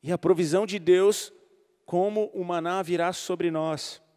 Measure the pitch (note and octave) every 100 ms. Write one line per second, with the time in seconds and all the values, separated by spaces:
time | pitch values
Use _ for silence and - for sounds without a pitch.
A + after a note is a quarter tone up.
0 | C3+ F3 F#3 F3 E3 F3+ G#3 G3 E3 F3+
1 | G3 G#3 - - _ _ _ _ - F3
2 | G3 G#3+ G#3 G3 F3 F3 E3 F#3+ E3+ F3
3 | E3+ F3+ - F3+ F3 D#3+ D#3+ D3+ - -
4 | _